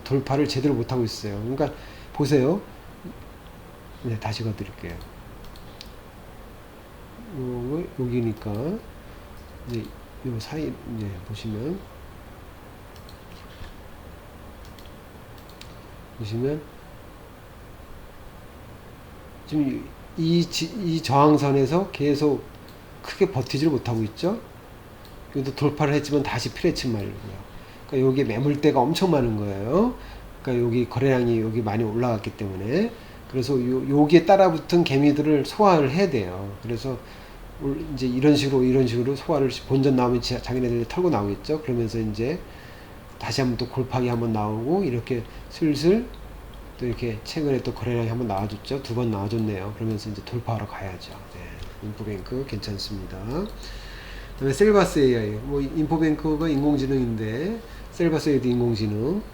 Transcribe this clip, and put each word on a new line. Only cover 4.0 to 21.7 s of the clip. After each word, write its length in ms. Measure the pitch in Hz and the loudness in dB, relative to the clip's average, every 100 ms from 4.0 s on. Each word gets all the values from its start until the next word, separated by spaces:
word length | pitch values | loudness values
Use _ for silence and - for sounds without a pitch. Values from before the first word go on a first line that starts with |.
네, 140 | 127 107 | -6 -4
다시 240 | 110 107 | -4 -4
가드릴게요. 500 | 113 101 101 - 87 87 - - - - - - - - - - - - - - - - - - - - - 110 120 165 | -4 -4 -8 -10 -10 -10 -12 -16 -16 -16 -14 -14 -16 -16 -16 -16 -18 -18 -18 -18 -18 -18 -18 -20 -20 -20 -18 -18 -14 -8
요, 460 | 127 123 120 151 180 - | -6 -4 -4 -4 -6 -4
여기니까 540 | 127 120 117 110 107 104 139 214 - - - - - - - - - | -2 0 0 -2 -4 -4 -2 -4 -8 -16 -16 -18 -16 -16 -16 -16 -8
이제 160 | 117 104 - - - 135 | -6 -6 -12 -18 -10 -6
요 120 | 117 | -6
사이, 320 | - 156 147 123 - 117 | -6 -4 -4 -6 -8 -6
이제 140 | 104 92 - | -6 -8 -10
보시면, 500 | 107 113 104 131 190 - - - - - - - - - - - - - - - - - - - - - - - - - - - - - - - - - - - - - - - - - - - - | -8 -6 -4 -4 -6 -8 -16 -16 -16 -16 -16 -18 -18 -18 -18 -18 -18 -16 -16 -16 -16 -16 -14 -14 -14 -16 -16 -16 -16 -18 -18 -16 -16 -16 -16 -16 -18 -18 -18 -18 -18 -18 -18 -16 -16 -18 -18 -18 -10
보시면 440 | 110 113 127 151 151 - - - - - - - - - - - - - - - - - - - - - - - - - - - - | -6 -2 0 -2 -6 -16 -18 -18 -18 -18 -18 -18 -18 -18 -18 -18 -16 -16 -16 -16 -16 -16 -18 -18 -18 -18 -18 -18 -18 -18 -16 -16 -4
지금 380 | 151 139 120 - - - - | 0 2 0 -6 -14 -14 -2
이 280 | 165 170 170 | 4 4 4
지-, 240 | - 165 233 | 0 -4 -2
이 200 | 180 165 | 0 0
저항선에서 920 | - 139 151 151 143 139 131 | 4 8 8 8 6 4 4